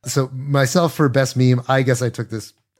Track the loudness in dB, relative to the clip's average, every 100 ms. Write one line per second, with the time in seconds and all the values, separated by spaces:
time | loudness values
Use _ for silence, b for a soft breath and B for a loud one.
0 | -4 -4 -4 -6 -2 0 2 2 0 2
1 | 2 2 0 2 2 2 2 0 2 0
2 | -2 -6 -10 -10 -12 _ _